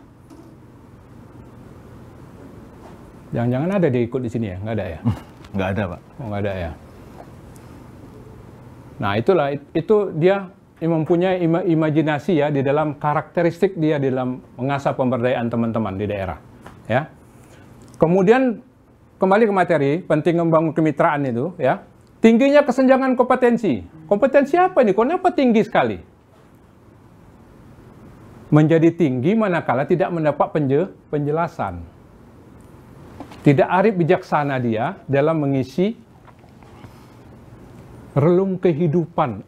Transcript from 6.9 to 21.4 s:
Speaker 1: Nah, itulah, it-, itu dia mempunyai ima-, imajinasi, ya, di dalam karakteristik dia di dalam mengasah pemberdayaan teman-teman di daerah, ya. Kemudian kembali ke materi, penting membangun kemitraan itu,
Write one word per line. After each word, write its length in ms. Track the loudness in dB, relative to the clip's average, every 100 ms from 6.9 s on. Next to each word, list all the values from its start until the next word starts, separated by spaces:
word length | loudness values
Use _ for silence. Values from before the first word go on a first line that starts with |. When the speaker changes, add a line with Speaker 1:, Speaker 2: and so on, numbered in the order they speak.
| -20 -20 -20 -20 -20 -20 -20 -20 -20 -20 -20 -20 -20 -20 -20 -20 -20 -20 -20 -20 -8
Speaker 1:
Nah, 100 | -4 -2
itulah, 300 | 0 2 0 -4
it-, 160 | -6
itu 240 | -4 0 0 0
dia 380 | 0 0 0 -4 -16 _ -6
mempunyai 640 | -2 -2 0 0 0 0
ima-, 240 | 0 0 0
imajinasi, 720 | 0 2 0 0 -2 0 0
ya, 140 | 2
di 80 | 0
dalam 320 | 0 0 -2 -4
karakteristik 760 | -2 -2 -4 -2 -2 0 -2
dia 240 | 0 -2 0
di 160 | 0
dalam 240 | -2 -4 -6 -12
mengasah 400 | -8 -4 -2 -2
pemberdayaan 560 | -2 -2 0 0 -2 -2
teman-teman 480 | -2 -2 -2 -4 -4
di 80 | -4
daerah, 320 | -4 -6 -8 -14 -20 -20 -14 -4
ya. 240 | -4 -4 -12 -20 -20 -20 -20 -20 -20 -20 0
Kemudian 640 | 2 4 4 4 2 -4 -12 _ _ _ _ -4
kembali 260 | 2 2 2
ke 60 |
materi, 380 | 2 0 0 0 -2
penting 340 | -2 -2 0 0
membangun 320 | 2 2 2
kemitraan 560 | 0 0 2 0 0 -2
itu, 240 | -4